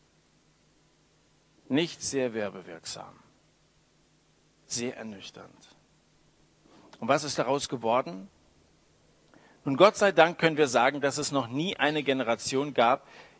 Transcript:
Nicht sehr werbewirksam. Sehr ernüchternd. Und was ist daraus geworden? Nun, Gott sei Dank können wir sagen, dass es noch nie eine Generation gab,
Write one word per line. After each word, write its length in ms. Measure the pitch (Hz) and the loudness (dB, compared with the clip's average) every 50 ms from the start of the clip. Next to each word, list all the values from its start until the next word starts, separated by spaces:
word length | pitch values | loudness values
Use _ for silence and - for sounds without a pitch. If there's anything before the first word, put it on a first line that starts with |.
| _ _ _ _ _ _ _ _ _ _ _ _ _ _ _ _ _ _ _ _ _ _ _ _ _ _ _ _ _ _ _ _ _ - | _ _ _ _ _ _ _ _ _ _ _ _ _ _ _ _ _ _ _ _ _ _ _ _ _ _ _ _ _ _ _ _ _ -4
Nicht 340 | 131 147 170 160 - - | -2 -2 -2 -2 -4 -6
sehr 320 | - - 139 139 127 123 110 | -6 -4 -2 -2 -4 -4 -4
werbewirksam. 840 | 113 104 98 95 95 87 90 85 82 - - - - 95 - - - - _ _ _ _ _ _ _ _ _ _ _ _ _ _ _ _ _ _ _ _ _ _ _ _ _ _ _ _ - | -4 -6 -6 -8 -12 -16 -16 -18 -16 -14 -14 -14 -14 -14 -18 -20 -20 -20 _ _ _ _ _ _ _ _ _ _ _ _ _ _ _ _ _ _ _ _ _ _ _ _ _ _ _ _ -10
Sehr 280 | - 117 120 127 - | -8 -6 -6 -8 -8
ernüchternd. 720 | - 113 110 104 98 - - - - 95 87 - - - - - _ _ _ _ _ _ _ _ _ _ _ _ _ _ _ _ _ _ _ - - - - - - | -10 -14 -14 -14 -16 -16 -18 -18 -20 -20 -20 -20 -20 -20 -20 -20 _ _ _ _ _ _ _ _ _ _ _ _ _ _ _ _ _ _ _ -20 -20 -20 -20 -16 -6
Und 100 | 123 117 | 0 0
was 160 | 139 151 151 | 0 0 0
ist 120 | 143 - - | -2 -4 -4
daraus 300 | 131 120 135 143 - - | -2 0 -2 -2 -2 -4
geworden? 600 | 135 120 113 113 117 127 135 170 175 190 196 202 _ _ _ _ _ _ _ _ _ _ _ _ _ _ _ _ _ _ _ _ _ - _ - _ _ - | -6 -4 -2 0 0 0 0 -4 -8 -14 -16 -18 _ _ _ _ _ _ _ _ _ _ _ _ _ _ _ _ _ _ _ _ _ -20 _ -20 _ _ -6
Nun, 100 | 143 135 | -2 4
Gott 220 | 131 180 214 214 - | 6 6 6 6 6
sei 160 | 214 196 175 | 2 4 6
Dank 260 | 165 160 170 175 - | 6 6 6 4 2
können 160 | - 160 156 | 0 0 2
wir 120 | 143 156 131 | 2 2 2
sagen, 340 | 117 120 117 135 139 143 | 4 2 2 2 0 0
dass 160 | 135 139 127 147 | -2 -2 -2 -2
es 160 | 143 - 143 | -4 -2 -2
noch 140 | 139 123 110 | -2 -2 -2
nie 280 | 123 139 165 196 - | -4 -4 -4 -4 -2
eine 280 | - 131 147 151 151 135 | 0 0 0 0 0 0
Generation 680 | 139 135 131 123 110 117 107 - - 131 131 143 151 127 | 0 0 0 0 -2 -2 -2 -2 -2 -2 -2 -2 -2 2
gab, 320 | - 117 117 131 - - - - - - - - | 4 4 4 4 2 -2 -10 -20 -20 -20 -20 -20